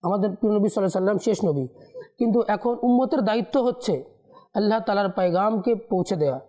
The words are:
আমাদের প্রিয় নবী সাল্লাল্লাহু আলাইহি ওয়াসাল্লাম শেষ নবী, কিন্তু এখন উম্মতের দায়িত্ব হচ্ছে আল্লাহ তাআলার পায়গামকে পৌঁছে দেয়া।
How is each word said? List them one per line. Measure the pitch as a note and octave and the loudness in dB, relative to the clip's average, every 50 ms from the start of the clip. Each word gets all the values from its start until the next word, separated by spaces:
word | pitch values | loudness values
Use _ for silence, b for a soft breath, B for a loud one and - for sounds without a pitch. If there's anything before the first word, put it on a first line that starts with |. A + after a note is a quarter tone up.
| - | -2
আমাদের | F3 F#3+ G#3 F#3+ G#3+ F#3 | -2 -2 0 0 -2 -2
প্রিয় | - - G#3+ G#3+ G#3 | -2 0 0 2 2
নবী | G3+ G#3+ | 2 2
সাল্লাল্লাহু | - G#3+ G3 F#3 E3 F#3+ F#3 F#3+ | 0 0 -2 0 0 0 0 0
আলাইহি | G#3+ G3 | 0 0
ওয়াসাল্লাম | |
শেষ | - A#3 G#3+ - - | 0 -2 -2 0 0
নবী, | F3+ D3 C#3+ C3 B2 - B B B B B B B B _ | -2 0 -2 -4 -6 -8 B B B B B B B B _
কিন্তু | B3 A3+ G3+ A#3+ A3+ - | 0 0 2 0 2 0
এখন | G#3 G3 - A#3+ A#3+ A#3 A#3+ | -2 -2 0 -2 -4 0 2
উম্মতের | B3 B3 B3 C4 C4 - D4 | 2 4 4 2 2 0 0
দায়িত্ব | G#3+ G3 G#3+ A#3 G#3 - - C#4 A#3+ | 0 0 0 0 -2 0 0 0 0
হচ্ছে | B3 A#3 - - - F3+ C3 - - - _ _ _ B B B B _ | 0 -2 -2 -2 -4 -4 -4 -4 -10 -20 _ _ _ B B B B _
আল্লাহ | G#3 G#3 G#3 G#3+ A3+ | -2 0 2 0 0
তাআলার | - - G#3 G3+ G3+ G3 | 0 0 0 0 0 -2
পায়গামকে | F#3 - F#3 F3+ E3+ F3+ G3 G#3+ A3 G#3+ F#3 B3 A#3 | 0 0 0 2 2 2 2 2 0 0 0 0 0
পৌঁছে | G#3 A3 - - F#3 F3 - G3+ | 0 0 0 0 0 0 0 0
দেয়া। | E3 D3+ C#3+ B2+ C3 - | 0 0 0 0 -2 -8